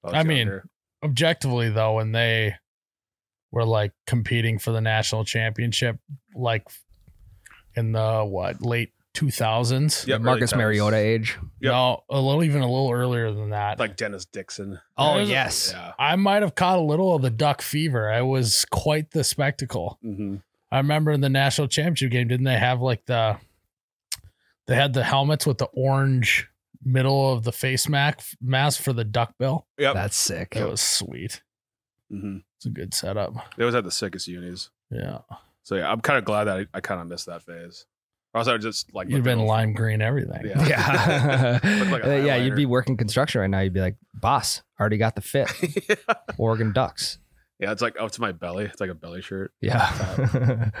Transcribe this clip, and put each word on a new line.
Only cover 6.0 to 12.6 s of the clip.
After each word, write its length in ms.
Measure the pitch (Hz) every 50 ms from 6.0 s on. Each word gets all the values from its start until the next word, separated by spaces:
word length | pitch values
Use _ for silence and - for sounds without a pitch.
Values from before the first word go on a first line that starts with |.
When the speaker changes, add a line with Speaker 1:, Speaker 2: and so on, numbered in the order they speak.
| _ - 143 - _ _ -
Speaker 2:
like, 320 | - 123 117 113 107 - - - - _ _ - _ _ - - - - - - _ _ - - - _ _ -
in 160 | 120 113 110 110
the, 300 | 110 110 110 113 110 107
what, 380 | 101 95 90 90 92 - -
late 300 | - 120 120 117 110 - _ _ _ _ -
two 180 | - 156 135
thousands? 760 | - - 117 110 110 117 123 117 131 131 151 151 - - -
Speaker 1:
Yep, 120 | 127 131 113
Speaker 3:
The 60 | 113
Marcus 160 | 123 127 117
Speaker 1:
early 60 | 123 110
tens. 60 | -
Speaker 3:
Mariota 400 | 123 110 107 107 104 104 107 110
age. 400 | 110 104 110 113 113 110 - - - - - - -
Speaker 1:
Yep. 100 | 131 131
Speaker 2:
No, 320 | 123 127 127 127 113 - _ -
a 100 | 135 139
little, 240 | 131 135 143 156 170
even 180 | 156 143 143